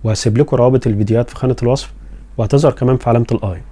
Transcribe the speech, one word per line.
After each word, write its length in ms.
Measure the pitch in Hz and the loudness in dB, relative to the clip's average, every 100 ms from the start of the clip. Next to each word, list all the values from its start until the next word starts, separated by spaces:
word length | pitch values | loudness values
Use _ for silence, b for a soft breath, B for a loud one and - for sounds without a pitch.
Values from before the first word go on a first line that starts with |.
وهسيب 340 | 113 107 117 110 | -2 -2 0 2
لكم 200 | 147 127 | 2 4
روابط 300 | 123 131 117 | 4 4 0
الفيديوهات 420 | 104 104 113 120 | 0 0 0 -2
في 60 | - | -4
خانة 200 | 127 123 | -2 0
الوصف، 300 | 120 135 - - b b b - | 0 -2 -4 -16 b b b -6
وهتظهر 340 | 110 143 151 | 0 2 2
كمان 260 | - 123 127 | 2 0 0
في 120 | - | 2
علامة 180 | 117 117 | 0 2
الآي. 300 | 113 101 85 - | -2 -4 -8 -12